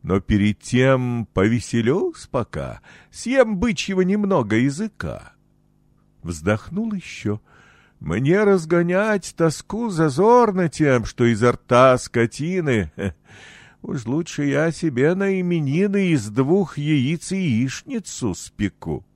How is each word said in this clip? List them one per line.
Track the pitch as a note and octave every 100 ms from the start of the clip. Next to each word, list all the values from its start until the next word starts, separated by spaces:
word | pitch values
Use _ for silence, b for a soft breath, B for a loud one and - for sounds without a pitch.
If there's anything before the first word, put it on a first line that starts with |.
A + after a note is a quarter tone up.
Но | - F#2+
перед | - G#2+ G#2 G2+
тем | - B2 C3 C3 B2 A#2+ G#2
повеселюсь | - G2+ A#2+ - A#2 A2+ E3+ F#4 - -
пока, | C3 G#2 D#2+ C2 A1+ B B B
съем | - A3+ C4+ A#3 G3
бычьего | A#3 F#3 - F#3
немного | F#3 G#3 G3+ F#3 G#2+ A2
языка». | C3+ C#3 G#3+ _ D#2 G#1 - _ _ _ _ _ _ _ _ _
Вздохнул | D#2+ D#2+ E2 G#2+ - F3+ A3+
еще. | G3+ - - G#2+ G#2+ b b b b b b
«Мне | D2 F#2 C3+ F#3+ G#3
разгонять | F#3+ D#3 E3+ E3+ F#3 G#3+ G#3 - -
тоску | E3 - - G3+ A#3
зазорно | E3 D#3+ C3 A3 B3 A#3 F#3 E3+
тем, | - D3+ B2+
что | G#2+ - A#2+
изо | G#2+ A#2+
рта | - _ B2 C3 B2+
скотины. | - A#2+ A#2 - D3+ F#3 D#3 A2+ D#2+ -
<laughs> | G2 - B B B B B B
Уж | - C#3 A2
лучше | D3 E3+ - C#3+
я | C#3 E3
себе | D#3 E3 A#2+ C#3+
на | F#3 G3 F#3+
именины | F3 F3 C#3 D3+ G3+ G3+ F#3
из | D3+ G#2+
двух | G#2+ C3+ F#3+ E3+ -
яиц | D3 D3+ B2+ E3+ -
яичницу | G3 F3+ A2 C3 - - B3 - - A2+
спеку». | F2 - - G2+ _ E2 D2 -